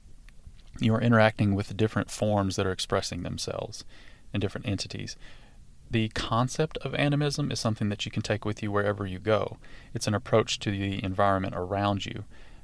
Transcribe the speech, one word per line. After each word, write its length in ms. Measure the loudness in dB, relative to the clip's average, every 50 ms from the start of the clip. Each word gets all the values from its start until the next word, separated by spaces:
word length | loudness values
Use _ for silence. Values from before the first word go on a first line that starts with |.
| -20 -20 -20 -20 -20 -20 -18 -18 -16 -16 -18 -18 -18 -14 -6 0
you 140 | 2 2 4
are 60 | 4
interacting 540 | 4 6 8 8 8 6 6 4 2 2 2
with 220 | 2 0 -2 0
different 340 | 0 0 2 2 0 -2 -4
forms 460 | -4 -2 0 2 4 4 2 2 2
that 100 | 0 0
are 60 | 0 0
expressing 500 | -2 -2 0 0 0 0 0 -4 -6 -6
themselves 640 | -6 -6 -6 -6 -4 -4 -4 -6 -6 -8 -12 -14 -16 -16 -18 -18 -20 -20 -20 -12 -6 -4
and 80 | -2
different 260 | -2 -2 -2 -4 -4 -2
entities. 480 | -2 -2 -4 -6 -8 -8 -8 -8 -10 -12 -14 -16 -16 -18 -20 -20 -20 -20 -20 -20 -20 -18 -8 -2
The 180 | 0 2 2 0
concept 720 | 0 -4 -2 0 2 2 2 2 0 0 -2 -2 -2 -6
of 160 | -6 -4 -2
animism 580 | 0 2 2 2 2 2 0 0 -2 -2 -2 -2
is 80 | 0
something 300 | 0 0 0 0 0 -2
that 140 | -2 -2 -4
you 60 | -4
can 120 | -4 -2 0
take 220 | 0 0 -2 0
with 180 | -4 -4 -4 -2
you 100 | 0 2
wherever 340 | 2 2 2 2 0 -2
you 120 | -4 -4 -2
go. 400 | 2 2 4 4 2 0 -6 -8 -14 -16 -16 -16 -12 -8 -8
It's 120 | -4 0
an 80 | 2 0
approach 440 | 0 2 4 4 4 4 4 0 -4
to 100 | -2 -2
the 320 | 0 0 0 0 0 0 -2
environment 520 | -2 2 4 4 4 4 4 2 0 -2
around 500 | -4 -4 -2 0 2 2 4 2 2 0
you. 180 | -4 -6 -8 -10 -12 -14 -16 -16 -16 -18 -18